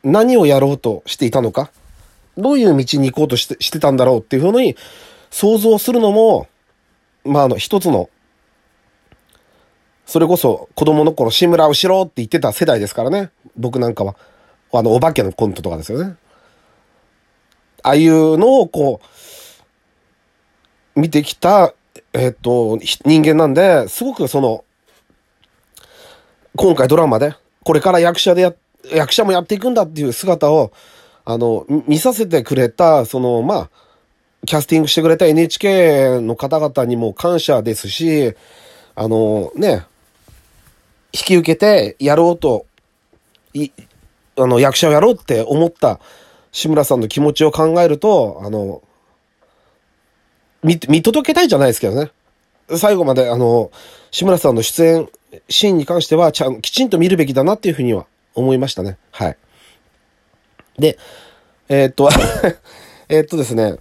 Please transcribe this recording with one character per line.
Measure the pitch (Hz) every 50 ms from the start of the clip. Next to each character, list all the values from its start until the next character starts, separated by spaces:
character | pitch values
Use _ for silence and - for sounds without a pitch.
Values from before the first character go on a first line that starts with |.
| -
何 | 135 165 208 226 247 254
を | 233 175
や | 147 139 135
ろ | 135 139
う | 143
と | 131 - 117 104 - _
し | - -
て | - 139
い | 117
た | - 135
の | 120 110
か、 | - 127 147 - _ _ _ - - - - _ _ _ _ _ _
ど | - 202 262
う | 294 269
い | 233
う | 196 156
道 | 135 131 123 - 143
に | 135 131
行 | 120
こ | - 156
う |
と | 131 127
し | 113 -
て、 | - - _
し | - -
て | - 156
た | 156 147
ん | 135
だ | 127 127
ろ | 127 127
う | 113
っ |
て | - _ 139
い | 131
う |
ふ | 151 185
う | 220 247
に | 262 170 120 - - - - - - - - _ _ _
想 | - - - 208 226
像 | 214 208 226 220
す | 202 - -
る | 240 240
の | 226 202
も、 | 202 220 226 226 180 90 - _ _ _ _ _ _ _ _ _ _ _ _ _ _ _ _
ま | 135 143 147
あ、 | 139
あ |
の、 | 127 113
一 | 101 - - - 196
つ | 170 180
の、 | 135 92 87 _ _ _ _ _ _ _ _ _ _ _ _ _ _ _ _ _ _ _ _ _ _ _ _ _ _ _ _ _ _ _ _ _ _ _ _ _ _ _ _
そ | - -
れ | 165 170
こ | 160 180
そ | 175 - 127 101 76 - _ _
子 | - 156
供 | 151 156 151 151
の | 160 156
頃、 | - 123 113
「志 | - - 180
村 | 170 170 165 156
後 | 151 147 - 185
ろ」 | 185 185 190 190
っ |
て | 165 _
言 | - 117
っ | 107
て | - 165
た | 156 120
世 | 104 - 180
代 | 151 127 110
で | 101
す | 101 -
か | - 113
ら | 131
ね。 | 180 202 196 165 _ _ _ - _
僕 | - 117 123 117
な | 123 117
ん | 117 113
か | 113 104
は。 | 101 101 _ _ _ _ _ _ _ _ _ _ _ -
あ | 120
の、 | 110 117 110
お | 127
化 | 147 160 151
け | -
の | 107 95
コ | - - 110
ン | 104 90
ト | -
と | - 92
か | 82
で | 80 78
す | -
よ | 110 139 175
ね。 | 196 175 _ _ _ _ _ _ _ _ _ _ _ _ _ _ _ _ _ _ _ _ _ _ _ _ _ _ _ _ _ _ _ _ _ -
あ | 131
あ | 139
い | 151 160
う | 165 160 160 156 156 160
の | 156 208 247 269 269
を | 196
こ | 165 - 175 143 139 117 - _ _ _ - - - - - - - _ _ _ _ _ _ _ _ _ _ _ _ _ _ _ _ _ _ _ _ _ _ _ _ _ _ _ _ _
う、 | 143
見 | 151 165
て | 147 151
き | 147 - -
た、 | _ - 175 202 202 180 - - _ _ _ _ - _ _ -
え | 120 127 127
っ | 113
と、 | _ - 120 123 123 117 107 110 110
ひ-、 | - - - - -
人 | 139 160 156 151
間 | 160 156
な | 156 160
ん | 147 135
で、 | 160 190 196 175 143 113
す | - - - 233
ご | 269 247
く | - 170
そ | 131 - 139
の、 | 135 117 113 - _ _ _ _ _ _ _ _ _ _ _ _ _ _ _ _ _ _ _ _ _ _ _ - _ _ _ - - - - _ _ _ _ _ _ _ _
今 | - - 190 165
回 | 139 127
ド | 127 147
ラ | 170 165
マ | 143 113 110
で、 | - 151 147 _ _ _ _ _ _
こ | - 156
れ | 151
か | - 190
ら | 180 175
役 | 170 170 175 -
者 | - 190 175
で | 180
や-、 | 185 175 170 _ _ _ _ _ - -
役 | 156 - - 131 -
者 | - 214
も | 196
や | 190 175
っ | 170
て | - 214
い | 196
く | 202 247
ん | 247
だ | 220 190
っ |
て | 156 160 151
い | 147
う | 127 117
姿 | - - 190 175 - 156 147
を、 | 156 156 123 101 _ _ _ _ _ - _ _ _ _ _
あ | - 117
の、 | 117 120 117 113 104 - -
み-、 | 143 151 117
見 | 135 151 156
さ | - 254 247
せ | 202 226
て | 180 165 143
く | 113 - 147
れ | 131 123 117
た、 | - - 180 165 156 120 117
そ | - - 131
の、 | 127 123 123 117 113
ま | 160 208
あ、 | 147 - - _ _ _ _ _ _ _ _ _ _ _ _ _ _ -
キ | - -
ャ | 151
ス | 143
テ | - 165
ィ | 160
ン | 156
グ |
し | 143 -
て | 170
く | 160 165
れ | 165
た | 160 190
エ | 160 151
ヌ | 165
エ | 170
イ |
チ | 160 - -
ケ | - 202 196 185 175 160 147 139 135
ー | 131 127 123
の | 117 113 117
方 | - 143 135 156 156
々 | 151 147 127 139 123
に | 120 123
も | 117 117 110 98
感 | - - 175 175 165
謝 | - - 143 117
で | 107 120 107
す | - - 101
し、 | - - 165 165 156 151 139 117 - _ _ _ - - - - - - _ _ _
あ | - 107
の、 | 110 110 110 110 107 107 107 92 - -
ね、 | 135 202 202 131 92 85 _ _ _ _ _ _ _ _ _ - _ _ _ _ _ _ _ _ _ _ _ _ _ _ _ -
引 | -
き | - - 190
受 | 175 160 165 160
け |
て | 160 202 208 208 175 107 95 - _
や | 135 143 147
ろ | 156 170 175
う | 175
と、 | 170 - 143 117 101 - _ _ _ _ _ _ _ _ _ _ _ _ _ _ _ _ _ _
い-、 | 143 147 135 _ - - _ _ _ _ _ _ _ _ _ _
あ | - 131
の、 | 127 123 120
役 | 135 135 131
者 | - - 160
を |
や | 147 147
ろ | 180 233
う | 240
っ |
て | - - - 131 110 113
思 | 113 139 151 170
っ | 170
た | 170 _ - 120 98 - _ - - - _ _ _ _ _ _
志 | - - - 156
村 | 156 151 139
さ | - 139
ん | 123
の | 113
気 | 107 - 139
持 | 147 151 143
ち | - 151
を | 151
考 | 147 - 160 160 165 175
え | 175
る | 160 147
と、 | 147 - 214 202 165 120 104 - - 98
あ | 101
の、 | 107 107 101 98 85 - _ _ _ _ _ _ _ _ _ _ _ _ _ _ _ _ _ _ _ _ _ _ _ _ _ _ _ _ _ _ _ _ _ _ _ _ -
見-、 | 156 170 160 -
見 | - 151 165
届 | 160 226 226 302 277
け | - 302
た | 339
い | 359
じ | 269 -
ゃ |
な | 139 139
い | 127
で | 113
す | -
け | - 101
ど | 104
ね。 | 135 151 147 _ _ _ _ _ _ _ _ _ _ _ _ 160
最 | 165 208 208 208
後 | 185 170
ま | 135 131
で、 | 127 127 120
あ | 117
の、 | 123 123 117 117 120 107 - _ - - - - - _ _
志 | - - 175
村 | 196 185
さ | 170 - 147
ん | 120
の | 113
出 | 110 - - - 165
演 | 165 165 165 156 - _ _ _ _ - - _ -
シ | - - 208 208
ー | 190
ン |
に | 165 143
関 | - 175 175
し | 156
て | - 156
は、 | 165 175 156
ち | - - 147
ゃ | 131
ん-、 | 123 110
き | - -
ち | - - 262
ん | 233
と | 196
見 | 170 165 185
る | 190
べ | 170 151
き | 135 131
だ | 135 139
な | 180 214
っ | 214
て | - 190
い |
う | 151
ふ | -
う | 131
に | 120 110
は | 92 - _ _ _ _ _ _
思 | - 127 131 131
い |
ま | 127 135
し | 127 -
た | 98 92
ね。 | 98 92 _ _ _
は | - - 95 82
い。 | - _ _ _ _ _ _ _ _ _ _ _ _ _ _ _ _ _ _ _ _ _ _ _ _ _ _ _ _
で、 | - 143 156 - _ - - - - - - _ _ _ _ _ _ _
え | _ 139 139 135
ー | 131
っ |
と、 | - - 139 143 143 131 - - - - - 175 170
<laughs> | _ _ - - - - - - - _ _
え | 151 156
ー | 151
っ |
と | 151 175
で | 160 131
す | 110 113
ね | 113 110 104 82 -